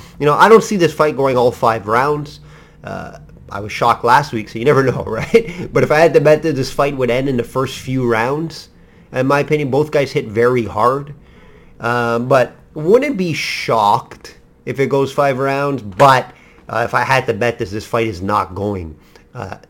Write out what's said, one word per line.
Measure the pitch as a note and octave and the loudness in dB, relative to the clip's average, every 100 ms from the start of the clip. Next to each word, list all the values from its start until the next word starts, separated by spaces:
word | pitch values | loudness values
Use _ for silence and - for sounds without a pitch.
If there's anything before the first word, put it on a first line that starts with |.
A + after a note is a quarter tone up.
| - - | -18 -4
You | C#3+ | 0
know, | |
I | C#3+ F#3+ | 6 8
don't | A3 | 8
see | A3 G#3 | 6 0
this | E3 | 0
fight | - D3+ B2+ | 2 0 2
going | C3+ B2+ | 0 2
all | B2 | 2
five | A#2 A#2+ A2+ G2+ | 2 0 0 0
rounds. | A#2 C#3 D3+ D3 - - - - - | 0 2 -2 -6 -16 -20 -20 -20 -18
Uh, | - F#2+ E2+ - - - - | -12 -12 -12 -16 -20 -20 -14
I | G2+ | -10
was | G#2 | -8
shocked | - B2 A2+ | -2 0 2
last | A#2 B2+ D3 | 4 4 2
week, | A#2 G#2 | -6 -8
so | A2+ | -2
you | |
never | B2 C3+ | 2 2
<laughs> | C3 | 2
know, | C#3+ | -2
right? | F#2 F#2 - A3+ A3+ F3 - | -4 -6 2 2 2 -8 -4
But | C#3+ | 0
if | C3 | 2
I | D#3 | 4
had | E3 | 4
to | D#3 | 4
bet | D3 D3+ | 4 4
that | D#3+ C3 | 2 -2
this | C3 | -4
fight | - C#3+ C#3 | -2 -2 0
would | B2+ | -2
end | A#2+ C#3 | -2 -2
in | B2+ | -2
the | |
first | A#2 - C3 - | -4 -4 -6 -6
few | - C3 B2 | -6 -2 0
rounds, | A2 A#2+ D3 E3 - - _ - - - | 0 0 -2 -6 -10 -20 _ -20 -20 -10
in | B2+ C3+ | -4 0
my | C#3+ | 0
opinion, | C#3+ D3+ C#3+ | 0 -2 0
both | C3 D3+ | 0 0
guys | D3 C3 | 0 -2
hit | D3+ A#2 | -4 -4
very | G#2 A#2+ B2+ | 0 2 2
hard. | G#2 F#2+ A#2 C#3 D3 C#3+ - - - - - - | -2 0 0 0 -6 -18 -20 -20 -20 -20 -20 -8
Um, | A2+ A#2+ A#2 A#2 B2 | -4 -2 0 -2 2
but | C3+ A#2+ - - | 2 2 -4 -18
wouldn't | - D3+ A#3 C#4+ A#3 | -6 2 2 2 -2
be | F3+ | -4
shocked | D3 - - - A#2 G#2 A#2 - - - - _ _ | -4 -6 -8 -2 2 2 2 -2 -20 -20 -20 _ _
if | - B2+ | -10 -4
it | C3+ | -2
goes | C#3 C#3 | 0 -2
five | C#3 C#3+ B2+ | 0 -2 0
rounds. | C3+ C3+ C#3+ C#3 | -2 -2 -4 -6
But, | G#2 F#2 C#3 C3 - - - - - | -6 4 6 4 0 -12 -20 -20 -8
uh, | A2 | -4
if | A#2 | -2
I | C3 | -2
had | A#2+ C3+ B2+ | 0 0 0
to | |
bet | G#2 A#2+ A#2 | -2 -2 -4
this, | G#2+ | -6
this | G#2 - | -8 -6
fight | A#2 A2+ | -4 -4
is | F2 | -4
not | G2 G#2 F#2 F2+ | -2 -2 -2 -4
going, | G2+ G2+ E2 D2+ _ - _ | -6 -6 -10 -16 _ -20 _
uh, | B2+ G2 - - | -14 -12 -14 -14